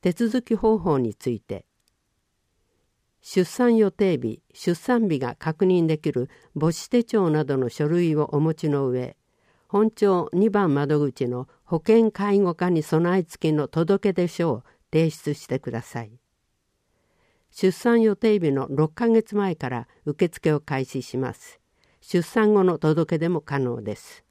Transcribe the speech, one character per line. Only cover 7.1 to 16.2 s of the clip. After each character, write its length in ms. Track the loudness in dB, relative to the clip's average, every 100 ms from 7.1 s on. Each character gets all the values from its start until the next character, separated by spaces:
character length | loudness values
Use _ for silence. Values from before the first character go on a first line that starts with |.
| 0 2
な 140 | 0
ど 120 | 0 -2
の 120 | -2
書 180 | -2 -2
類 300 | 0 0 0
を 80 | 0
お 80 | 0
持 140 | 0
ち 140 | -2 -2
の 200 | 0 0
上、 280 | -2 -6 -12 _ _ _ _ _
本 240 | 0 0
庁 360 | 2 2 2 0
二 180 | 0 2
番 240 | 2 2
窓 240 | 0 0 0
口 300 | 0 -2 -4
の 200 | -4 -10 _
保 160 | _ -4
健 320 | 2 4 4
介 300 | 0 0 2
護 160 | 2 0
課 120 | 0
に 140 | 0
備 380 | 0 0 2 0
え 20 |
付 280 | -2 -4 -2
け 20 |
の 160 | 0 -2
届 440 | -2 0 0 0
出 140 | 0 -4
書 240 | -2 -4
を 140 | -4 -8 _ _
提 180 | 0 0
出 240 | -2 -8
し 120 | -8 -6
て 140 | -6
く 100 | -6
だ 120 | -10
さ 200 | -10 -12
い。 80 | -14 -18